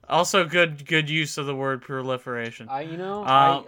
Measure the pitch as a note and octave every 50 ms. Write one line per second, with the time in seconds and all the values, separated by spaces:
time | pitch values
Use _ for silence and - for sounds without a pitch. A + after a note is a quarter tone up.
0 | _ - C#3+ D#3+ F3+ F3 - G3 F3 D3+ E3+ F3+ F3 E3 D3 C#3+ C#3 - D#3+ D#3
1 | D#3 D3 D#3 D#3+ D3+ C#3+ - D#3 C#3+ C#3 C#3 C3+ C3+ C3+ C3 B2 - - C#3+ C3
2 | B2+ C3 B2+ B2 - C3 B2 A#2+ A#2 A#2 A2+ - A#2 A#2 C3 C#3+ D#3 D#3+ E3 F3
3 | F#3 G3 G3+ G#3 G3+ C3 C3+ C3+ C#3 C#3 C#3 C#3 -